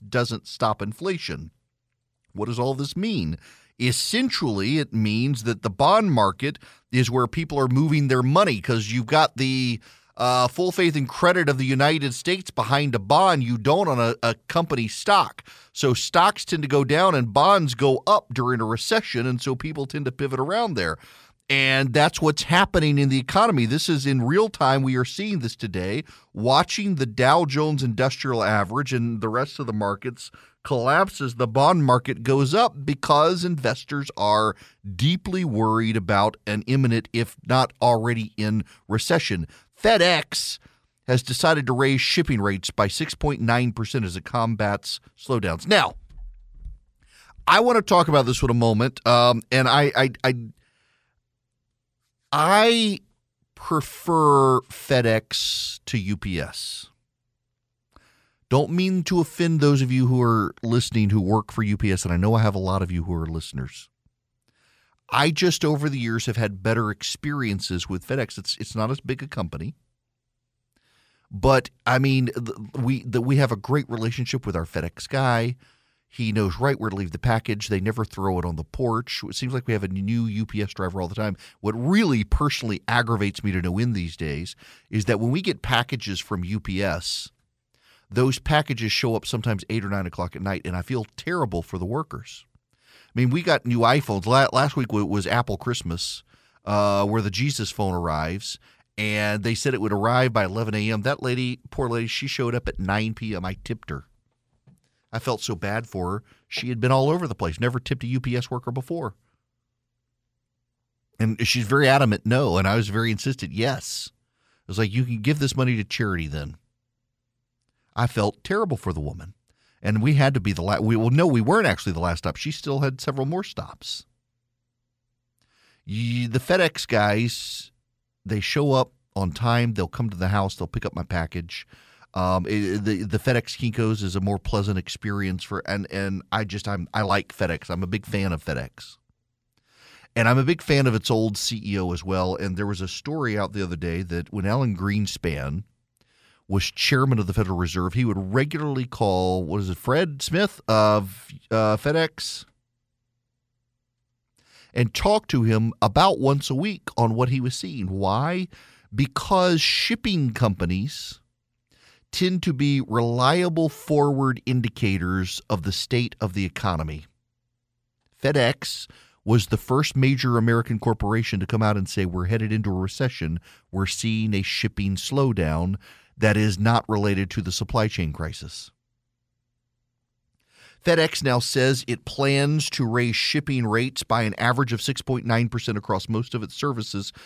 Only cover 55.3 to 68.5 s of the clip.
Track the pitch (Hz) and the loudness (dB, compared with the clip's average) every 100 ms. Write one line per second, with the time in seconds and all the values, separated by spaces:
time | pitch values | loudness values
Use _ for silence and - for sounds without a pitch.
55.3 | - - - - - - 117 95 95 101 | -4 -4 -4 -6 -10 -6 -4 -2 -4 -4
56.3 | 85 67 - - - - _ _ _ _ | -4 -6 -8 -12 -12 -16 _ _ _ _
57.3 | _ _ _ _ _ _ _ _ _ _ | _ _ _ _ _ _ _ _ _ _
58.3 | _ - 131 151 175 185 185 151 180 156 | _ 0 2 2 0 0 0 0 0 0
59.3 | - 170 160 147 143 127 127 127 127 120 | 0 0 4 6 4 2 2 4 4 4
60.3 | 113 98 - 113 117 - 117 104 104 92 | 4 2 -2 0 0 2 2 2 2 4
61.3 | 107 - - 107 101 104 92 92 87 101 | 0 0 -4 -2 0 0 0 0 2 4
62.3 | 113 110 98 95 95 90 87 85 85 80 | 4 2 0 0 0 0 -2 -2 -4 -4
63.3 | 80 - 67 65 - - _ _ _ _ | -8 -8 -10 -10 -12 -20 _ _ _ _
64.3 | _ _ _ _ _ _ _ - 123 151 | _ _ _ _ _ _ _ -4 2 2
65.3 | 151 180 - 151 147 147 135 117 113 127 | 2 0 2 0 0 -2 -2 -2 -2 -2
66.3 | 113 107 95 104 113 107 104 - - 143 | -2 -2 -2 0 0 0 -4 -8 -8 -6
67.3 | 147 117 98 - 90 - 92 - 135 110 | -2 -2 -2 -4 -6 -4 -8 -4 -4 -4
68.3 | - - | -6 -8